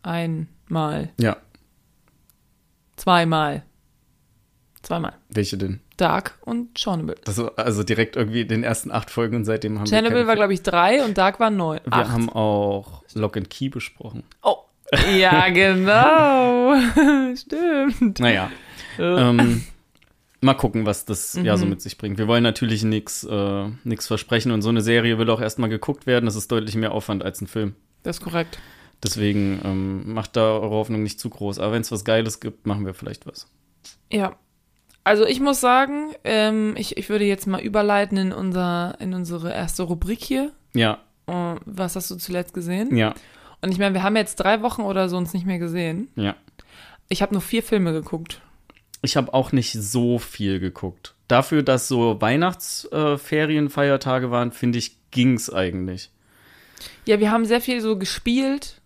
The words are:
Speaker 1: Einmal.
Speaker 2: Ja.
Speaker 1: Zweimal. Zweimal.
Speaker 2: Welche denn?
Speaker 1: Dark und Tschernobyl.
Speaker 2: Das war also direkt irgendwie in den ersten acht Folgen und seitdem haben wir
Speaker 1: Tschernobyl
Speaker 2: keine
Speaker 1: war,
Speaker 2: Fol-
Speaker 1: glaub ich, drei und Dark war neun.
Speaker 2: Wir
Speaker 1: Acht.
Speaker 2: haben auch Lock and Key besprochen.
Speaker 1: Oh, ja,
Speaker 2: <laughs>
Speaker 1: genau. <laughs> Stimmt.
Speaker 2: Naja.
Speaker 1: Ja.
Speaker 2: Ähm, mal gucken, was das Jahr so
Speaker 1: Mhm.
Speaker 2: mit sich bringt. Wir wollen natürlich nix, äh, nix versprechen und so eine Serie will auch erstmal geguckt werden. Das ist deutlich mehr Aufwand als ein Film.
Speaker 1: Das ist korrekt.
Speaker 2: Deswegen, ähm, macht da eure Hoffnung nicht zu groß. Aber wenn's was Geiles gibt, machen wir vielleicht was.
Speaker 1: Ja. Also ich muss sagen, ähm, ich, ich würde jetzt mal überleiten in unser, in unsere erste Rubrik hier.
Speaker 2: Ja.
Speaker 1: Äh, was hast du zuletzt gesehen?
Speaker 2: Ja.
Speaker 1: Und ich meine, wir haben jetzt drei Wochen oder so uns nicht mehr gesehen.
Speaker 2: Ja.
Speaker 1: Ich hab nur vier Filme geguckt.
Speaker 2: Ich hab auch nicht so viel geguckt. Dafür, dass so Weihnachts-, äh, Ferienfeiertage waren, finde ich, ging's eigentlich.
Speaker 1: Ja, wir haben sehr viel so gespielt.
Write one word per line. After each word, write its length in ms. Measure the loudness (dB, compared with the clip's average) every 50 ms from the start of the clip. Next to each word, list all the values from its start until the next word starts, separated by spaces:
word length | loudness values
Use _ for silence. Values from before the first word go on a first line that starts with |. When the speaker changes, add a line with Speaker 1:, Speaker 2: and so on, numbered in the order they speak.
Speaker 1:
Einmal. 1080 | -6 -6 -6 -4 -4 -4 -4 -6 -8 -10 _ _ _ _ -4 -2 -2 -2 -4 -6 -8 -8 _ 0
Speaker 2:
Ja. 160 | 0 0 0 -4 _ _ _ _ _ _ _ _ _ _ _ _ _ _ _ _ _ _ _ _ _ _ _ _ _ _ _ _ _ _ _
Speaker 1:
Zweimal. 680 | -4 2 2 4 4 4 2 2 0 0 -2 -4 -8 -12 _ _ _ _ _ _ _ _ _ _ _ _ _ _ _ _ _ _ _ _ _ _ _
Zweimal. 320 | -8 -6 -6 -6 -6 -8 -10 _ _ _
Speaker 2:
Welche 280 | -4 -2 -2 -2 -4
denn? 240 | -4 -4 -4 -6 -8 _ _ _
Speaker 1:
Dark 420 | 0 0 2 2 0 -4 -8 -12 _
und 320 | -10 -6 -6 -6 -6 -8 _
Tschernobyl. 420 | -6 -4 -4 -4 -4 -4 -6 -8 -8 -6
Speaker 2:
Das 140 | -6 -4 -4
war 140 | -4 -4 -4
also 260 | -2 -2 0 0 0
direkt 340 | 0 0 0 0 0 0 0
irgendwie 260 | -2 -2 0 -2 -4
in 60 | -2 0
den 160 | -2 0 0
ersten 260 | -2 -4 -4 -6 -4
acht 200 | -6 -6 -6 -4
Folgen 260 | -4 -4 -2 -2 -2
und 80 | -2 -2
seitdem 300 | -2 -2 -2 -2 -4 -4 -4
haben 80 | -2
wir 40 | 2
Speaker 1:
Tschernobyl 200 | 2 2 2 4 2 2
Speaker 2:
keine 80 | 4
Speaker 1:
war, 80 | 4 4
Speaker 2:
Fol- 40 | 2
Speaker 1:
glaub 120 | 4 2
ich, 120 | 0 -2
drei 420 | -2 0 2 4 6 6 6 4 2
und 120 | 2 2
Dark 240 | 2 2 2 2 2
war 100 | 0 0
neun. 300 | 2 0 -2 -2 -4 -4 -4
Speaker 2:
Wir 80 | 0
Speaker 1:
Acht. 180 | 0 0 2 2
Speaker 2:
haben 180 | 0 0 0 0
auch 720 | 0 0 2 2 2 2 2 0 -2 -2 -6 -10 -20 -20 _ _ -4
Lock 220 | -4 -4 -2 -2
and 120 | -6 -8 -8
Key 180 | -8 -8 -8 -6
besprochen. 560 | -6 -8 -12 -12 _ _ -18 -16 -14 -16 -16 _ -20 _
Speaker 1:
Oh, 140 | 0 0 0 0 -6 _ _ _ _ 0 2 4 4 6 6
ja, 320 | 6 6 8 8 6 6 6
Speaker 2:
<laughs> 20 |
Speaker 1:
genau. 1200 | 6 6 6 6 4 4 4 6 6 6 8 8 8 6 6 6 6 4 4 4 4 4 4 6 6
<laughs> 600 | 6 4 4 4 6 6 6 6 4 2 0 -4
Stimmt. 840 | -8 -10 -8 -4 -2 0 0 2 2 2 0 2 2 0 0 2 2
Speaker 2:
Naja. 300 | 2 4 4 2 0 -4 -6 -14 -18 -20 -20 -20 -18 -14 -8 -4
Speaker 1:
Ja. 320 | 0 2 4 4 4 6
Speaker 2:
Ähm, 320 | 6 6 4 4 2 0 -4 -8 -18 _ _ _ _ _ _ _ _ _ _ _ _ _
mal 140 | 4 4 4
gucken, 300 | 4 0 0 0 0 0
was 200 | 0 -2 -2 -4
das 280 | -6 -6 -6 -6 -6 -4
Jahr 220 | -2 2 2 2
so 80 | 2 2
Speaker 1:
Mhm. 60 | 0
Speaker 2:
mit 100 | -2 -4
sich 140 | -8 -14 -12
bringt. 220 | -8 -6 -6 -2 -2
Wir 100 | 0 2
wollen 140 | 4 4
natürlich 420 | 4 2 2 0 -2 -2 0 0 0
nix, 400 | 0 0 -2 -4 -6 -12 -10 -8
äh, 440 | -6 -4 -2 -2 -2 -2 -4 -6 -8 -10 -10 _
nix 220 | -6 -6 -6 -4
versprechen 460 | -6 -6 -6 -2 -2 -2 0 2 2
und 100 | 0 2
so 60 | 2 2
eine 140 | 2 2
Serie 360 | 2 4 2 4 4 2 2 2
will 120 | 2 2
auch 100 | 2 0
erstmal 300 | 0 -4 -2 -2 -2 -2
geguckt 360 | -2 -4 -4 -6 -6 -4 0
werden. 200 | 0 2 2 2
Das 100 | 0 -2
ist 160 | -4 -4 -2
deutlich 220 | -2 -2 -2 -2 -4
mehr 160 | -2 -2 -2
Aufwand 320 | -2 -4 -4 -4 -4 -4 -4
als 160 | -6 -6 -8
ein 60 | -12
Film. 280 | -8 -4 -4 -4 -4 -6 _ _ _ _ _
Speaker 1:
Das 160 | _ -10 -10 -8
ist 40 |
korrekt. 360 | -10 -4 -4 -4 -4 -4 -10 -18 -20 -20 -20 -20 -20 -20 _ _
Speaker 2:
Deswegen, 580 | -6 -6 -2 0 0 0 0 0 0 -2 -2 -4 -4
ähm, 480 | -4 -4 -2 -4 -4 -6 -6 -8 -8
macht 240 | -8 -8 -8 -4 0
da 160 | 2 2 2 2 0
eure 120 | -2 -2
Hoffnung 320 | -2 -2 -2 -2 -2 -4
nicht 180 | -4 -4 -6 -8
zu 100 | -10 -12
groß. 280 | -10 -6 -6 -6 -4 -2
Aber 140 | -2 -2
wenn's 180 | -2 -2 -2 -4
was 120 | -6 -6 0
Geiles 360 | 2 2 2 2 -2 -6 -8
gibt, 260 | -10 -12 -12 _ _
machen 180 | -4 -4 -4 -4
wir 80 | -8 -8
vielleicht 320 | -10 -12 -12 -12 -12 -16
was. 200 | -20 -20 -20 -20 _ _ _ _ _ _ _ _ -20 -20 _ _ _
Speaker 1:
Ja. 240 | -4 -2 -2 -4 -6 _ _ _ _ _ _ _ _ _ _ _ _ _ _
Also 200 | 2 4 4 4
ich 140 | 2 2 0
muss 200 | 0 0 0 2
sagen, 520 | 4 4 6 4 4 2 -2 -6 -6 -8 -10 -8 _
ähm, 500 | 0 2 2 2 2 2 0 0 -2 -2 -4
ich, 180 | -8 -6 -8
ich 140 | -8 -6 -2
würde 160 | 0 0 2
jetzt 200 | 0 0 -2 -2
mal 140 | -4 -4 -4
überleiten 560 | -4 -2 0 2 2 4 2 2 0 0 0
in 160 | -2 -2 -2
unser, 640 | -2 -4 -4 -2 -2 -2 -2 0 -2 -2 -4 -6 -8 -8
in 120 | -8 -6
unsere 400 | -6 -6 -6 -6 -8 -8 -6 -6
erste 300 | -6 -4 -6 -6 -4 -4
Rubrik 380 | -4 -4 -2 -4 -2 -4 -4 -6
hier. 300 | -4 -4 -2 -2 -2 -4 -8 _ _ _ 2
Speaker 2:
Ja. 260 | 2 2 2 2 -2 _ _ _ _ _
Speaker 1:
Äh, 300 | -6 -6 -4 -4 -4 -6 -8 -12
was 300 | -12 -8 -6 -6 -6 -6
hast 140 | -8 -10 -10
du 40 | -12
zuletzt 380 | -12 -10 -6 -6 -6 -6 -6 -10
gesehen? 420 | -10 -6 -6 -4 -4 -2 0 2
Speaker 2:
Ja. 180 | 2 2 0 -2 -8 -18 -20 -20 -20 -20 -20 -14 _
Speaker 1:
Und 100 | -6 -4
ich 60 | -2 0
meine, 140 | 0 0 0
wir 80 | 0
haben 140 | 0 2 0
jetzt 200 | 0 0 -2 -6
drei 260 | -2 0 0 0 2
Wochen 180 | 0 -4 -4 -2
oder 280 | -4 -2 0 0 0 0
so 80 | 0 -2
uns 160 | -4 -4 -4
nicht 100 | -4 -4
mehr 140 | -4 -4 -4
gesehen. 500 | -4 -4 -4 -4 -4 -4 -4 -6 -8 -8 _
Speaker 2:
Ja. 200 | -4 -4 -4 -4 -6 _ -20 _ -20 -20 _ -20 -20 -20 -20 -20 _ _ _
Speaker 1:
Ich 100 | -2 -2
hab 120 | -2 -2
nur 100 | -2 -4
vier 200 | -4 -2 -4 -4
Filme 300 | -2 0 0 0 2 0
geguckt. 480 | -2 -4 -6 -6 -8 -10 -8 -12 -16 -18 _ _ _ _ _ -20 _ _ _ _ -10 -6
Speaker 2:
Ich 160 | -4 0 0 0
hab 160 | 0 2 0
auch 180 | 0 0 2
nicht 200 | 0 0 0 -2 -6
so 440 | -6 -6 -2 0 0 2 2 0 0
viel 400 | -4 -8 -8 -4 -2 -2 -2 -2
geguckt. 540 | -4 -6 -6 -8 -10 -10 -10 _ -20 -20 _ _ _ 4
Dafür, 340 | 4 4 4 4 0 2
dass 240 | 4 2 2 0 0 0
so 300 | 0 2 2 2 2 2
Weihnachts-, 680 | 0 0 2 2 0 0 -2 -6 -12 -10 -10 -12 -10 -6
äh, 280 | -4 0 0 0 0 -2
Ferienfeiertage 1120 | -4 -2 0 0 0 2 0 0 0 0 0 0 2 2 2 0 0 -2 -2 0 0 0
waren, 220 | 0 0 0 -2
finde 260 | -4 -2 -2 0 0 -2
ich, 180 | -4 -6 _ _ _ _
ging's 400 | 0 2 4 4 4 2 -2 -4
eigentlich. 580 | -2 -2 -2 -2 -2 -4 -6 -6 -8 -10 -14 _ _ _ _ _ _ _ _ _ -20 _ _ _ _ -20 -20 -20 -20 -12 0
Speaker 1:
Ja, 160 | 0 2 4
wir 100 | 4 2
haben 140 | 2 0 2
sehr 160 | 2 0 0
viel 220 | 0 -2 -4 -2
so 160 | -2 -2 -2 -2
gespielt. 840 | -4 -6 -8 -4 -2 0 0 0 0 0 -2 -4 -8 -14 -18 _ _